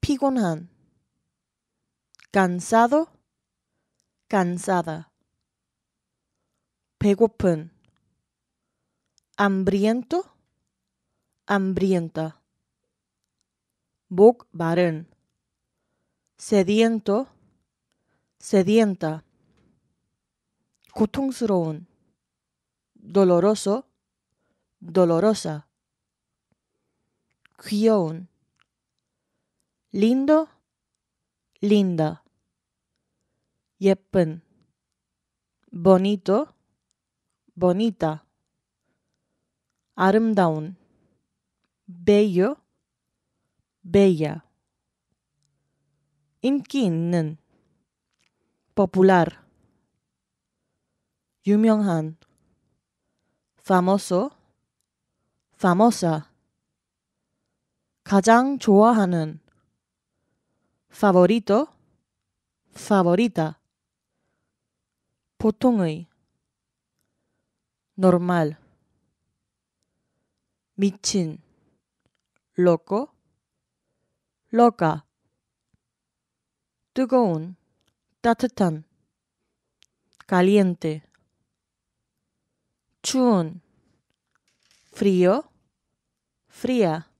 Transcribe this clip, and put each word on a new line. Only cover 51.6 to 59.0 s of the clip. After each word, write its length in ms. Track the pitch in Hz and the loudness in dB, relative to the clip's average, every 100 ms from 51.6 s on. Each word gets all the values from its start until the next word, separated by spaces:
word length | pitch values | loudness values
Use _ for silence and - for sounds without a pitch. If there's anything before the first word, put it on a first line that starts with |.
| 220 214 202 165 156 160 _ _ _ _ _ _ _ _ _ _ _ _ _ _ | 2 2 0 -2 -6 -12 _ _ _ _ _ _ _ _ _ _ _ _ _ _
famoso, 680 | - 185 180 202 - 180 262 _ _ _ _ _ _ _ _ _ _ _ _ | -2 0 2 0 -2 -4 -4 _ _ _ _ _ _ _ _ _ _ _ _
famosa. 760 | _ 190 175 226 220 175 156 151 _ _ _ _ _ _ _ _ _ _ _ _ _ _ _ _ _ | _ -2 2 2 2 -4 -4 -8 _ _ _ _ _ _ _ _ _ _ _ _ _ _ _ _ _
가장 560 | - 196 185 226 262 277 | -2 0 4 4 2 -4
좋아하는, 800 | - 202 214 233 | 2 4 6 4